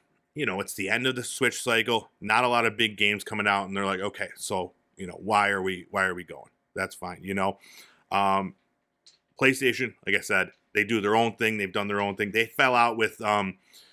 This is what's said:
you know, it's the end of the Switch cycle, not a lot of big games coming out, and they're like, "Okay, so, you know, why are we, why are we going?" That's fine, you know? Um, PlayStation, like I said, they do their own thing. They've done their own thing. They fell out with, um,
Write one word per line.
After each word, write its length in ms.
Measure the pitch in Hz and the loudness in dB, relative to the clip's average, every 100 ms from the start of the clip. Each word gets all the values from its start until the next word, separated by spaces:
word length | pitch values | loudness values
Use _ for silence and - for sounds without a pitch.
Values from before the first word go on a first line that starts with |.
| _ _ _ 147 | _ _ _ -6
you 120 | 127 | -4
know, 120 | 92 | -4
it's 140 | 101 | -6
the 160 | - 95 | -6 -2
end 160 | 117 131 | -2 -2
of 100 | 123 | -4
the 80 | |
Switch 380 | 117 - 123 - | -6 -2 -2 -2
cycle, 480 | - 113 113 113 - _ | 0 0 2 -2 -4 _
not 240 | 101 110 | 0 2
a 40 | 123 | 4
lot 180 | 120 117 | 2 2
of 100 | 104 | 0
big 220 | 113 104 | -2 2
games 260 | 104 104 | 0 0
coming 240 | - 107 104 | -4 -2 2
out, 200 | 98 95 | 2 0
and 100 | 98 | -2
they're 80 | 98 | -2
like, 160 | 95 | -2
"Okay, 280 | 101 - 95 - | -4 -6 -10 -10
so, 380 | - 98 87 _ _ - | -6 -6 -6 _ _ -14
you 80 | 92 | -14
know, 140 | - | -10
why 280 | 92 104 101 | 0 4 4
are 120 | 98 | 2
we, 240 | 95 92 - | -2 -4 -4
why 140 | 98 95 | 0 0
are 100 | 90 | -2
we 80 | |
going?" 260 | 80 71 - _ _ 98 | -10 -16 -20 _ _ -6
That's 200 | 95 - | -6 -6
fine, 240 | 90 90 | -12 -10
you 140 | 92 98 | -6 -2
know? 240 | 95 98 - - - _ _ | -2 -2 -12 -20 -20 _ _
Um, 440 | 98 98 98 95 - _ _ _ _ - _ _ - | 0 2 2 -2 -8 _ _ _ _ -20 _ _ 0
PlayStation, 540 | 135 131 131 123 120 - - | 2 4 0 0 -4 -6 -2
like 80 | 98 | 0
I 60 | |
said, 300 | - 98 92 - _ | 2 0 0 -6 _
they 100 | 107 | -2
do 180 | 104 113 | 0 0
their 140 | 101 113 | 2 2
own 200 | 117 - | 2 0
thing. 220 | 113 107 | -2 -2
They've 140 | 98 | -4
done 160 | 104 101 | -4 -2
their 140 | 101 | -2
own 140 | 101 98 | -2 -2
thing. 160 | 104 | 0
They 160 | 110 113 | 0 0
fell 260 | - 135 | 2 4
out 240 | 123 120 113 | 6 4 2
with, 240 | 107 - | -2 0
um, 360 | 107 104 95 92 _ - - | 0 2 0 -6 _ -20 -20